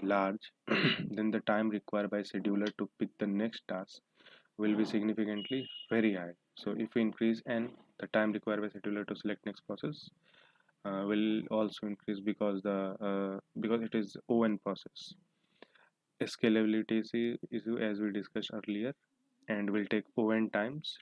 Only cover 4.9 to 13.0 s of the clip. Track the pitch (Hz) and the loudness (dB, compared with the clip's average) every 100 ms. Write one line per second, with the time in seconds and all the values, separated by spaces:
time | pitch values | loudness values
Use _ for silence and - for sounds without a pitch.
4.9 | 110 107 107 104 104 101 131 127 - - | 2 0 0 0 -2 -2 -4 -4 -10 0
5.9 | 113 110 92 85 87 _ - 104 107 113 | 4 4 2 -4 -12 _ -10 -6 -2 0
6.9 | 120 113 - 113 113 135 117 117 - - | 2 2 2 2 2 0 -2 -4 -8 -20
7.9 | - 98 110 107 104 - 104 104 101 104 | -12 0 2 2 0 0 -2 -2 -4 -4
8.9 | 104 98 101 104 101 104 98 - 101 156 | -4 -4 -4 -4 -4 -8 -10 -10 -6 -6
9.9 | 151 - _ _ - - _ _ _ 101 | -8 -14 _ _ -20 -20 _ _ _ -6
10.9 | 98 101 104 110 110 - 110 107 - 107 | -2 0 2 2 0 0 0 0 -4 -8
11.9 | 101 - 101 101 101 104 98 101 98 95 | -6 -6 -4 -2 0 0 0 0 0 -2
12.9 | 101 | -4